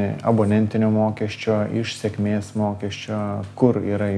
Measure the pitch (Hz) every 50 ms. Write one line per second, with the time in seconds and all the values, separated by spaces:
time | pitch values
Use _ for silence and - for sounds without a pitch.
0 | 101 101 101 - - 117 117 113 107 101 104 110 110 104 - 110 110 110 107 107
1 | 107 110 107 - 110 104 104 - - 113 110 107 104 101 - 113 113 104 - -
2 | - 107 101 - 104 104 107 104 95 98 - 110 107 104 101 101 - 101 98 -
3 | - - 110 107 104 104 101 104 98 98 - - 131 123 113 104 95 98 101 101
4 | 104 101 98